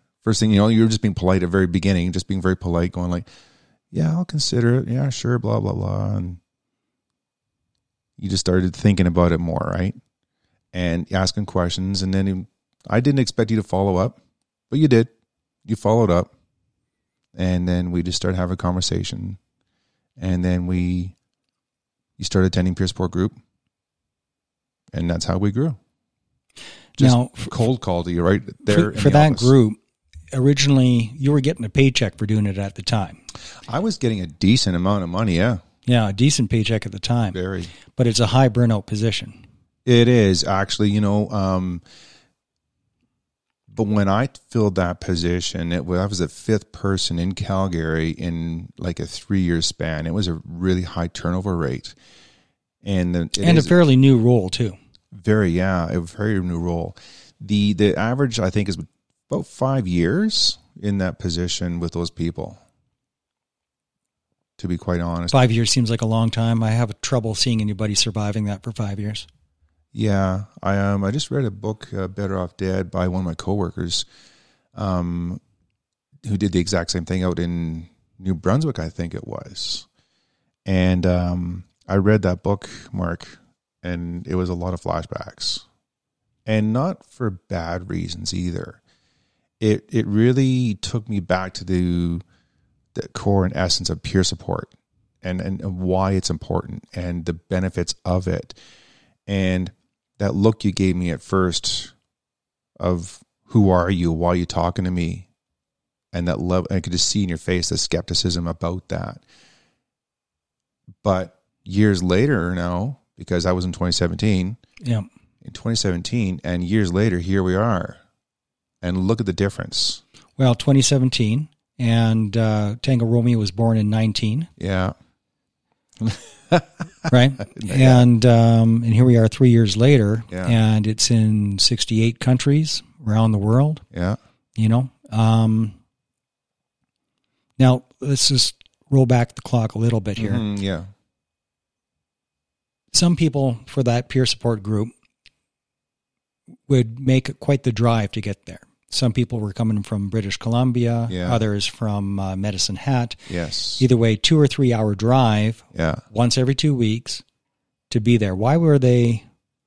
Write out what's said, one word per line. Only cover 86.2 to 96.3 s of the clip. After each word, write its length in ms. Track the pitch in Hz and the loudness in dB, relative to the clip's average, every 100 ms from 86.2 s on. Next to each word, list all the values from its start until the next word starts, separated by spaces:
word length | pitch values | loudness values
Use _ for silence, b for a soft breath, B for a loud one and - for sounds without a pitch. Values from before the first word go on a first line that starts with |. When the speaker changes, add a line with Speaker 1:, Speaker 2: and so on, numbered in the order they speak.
| _ _ - | _ _ -2
Speaker 1:
And 280 | 110 107 | 0 0
not 320 | 117 165 185 _ | 0 -2 -6 _
for 240 | - 113 | -8 -6
bad 600 | 92 - 87 85 87 92 | -6 -8 -8 -6 -8 -6
reasons 440 | 90 85 87 92 | -6 -6 -8 -8
either. 480 | 90 90 87 - - _ _ _ _ _ _ _ _ | -6 -4 -6 -10 -16 _ _ _ _ _ _ _ _
It, 260 | 110 104 - | 0 0 0
it 140 | 120 104 | -2 0
really 720 | 104 120 127 131 127 123 101 | 2 4 4 2 0 -2 -4
took 340 | - 120 107 | -6 -8 -4
me 100 | 101 | -4
back 340 | 87 92 92 - | -2 -2 -4 -10
to 80 | |
the, 580 | 92 92 90 87 87 85 - _ _ _ _ _ _ | -4 0 0 0 -2 -4 -10 _ _ _ _ _ _
the 140 | - - | -12 -12
core 360 | - - 98 90 | -6 0 2 2
and 100 | - | 0
essence 340 | 90 - 92 | -2 -2 -4
of 140 | 82 | -8
peer 200 | - 92 | -2 0
support 520 | 90 - - - - _ _ _ _ _ | 0 -2 -6 -8 -8 _ _ _ _ _
and, 180 | 92 90 | -8 -6
and, 200 | 92 95 | -6 -6
and 180 | 98 92 | -6 -6
why 320 | 92 92 95 | -2 0 0
it's 180 | 98 | 0
important 540 | - | -2